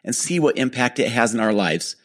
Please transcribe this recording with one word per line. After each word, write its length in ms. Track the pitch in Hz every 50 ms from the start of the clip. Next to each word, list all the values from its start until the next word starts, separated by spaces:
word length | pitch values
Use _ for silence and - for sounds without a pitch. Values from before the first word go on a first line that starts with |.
| -
and 100 | - 123
see 240 | - - - 175 170
what 200 | 151 143 - -
impact 400 | 131 127 - 123 123 120 - -
it 120 | 120 113
has 220 | 117 120 117 110
in 80 | 113 113
our 140 | 110 107 104
lives. 420 | 101 95 82 78 82 - - - -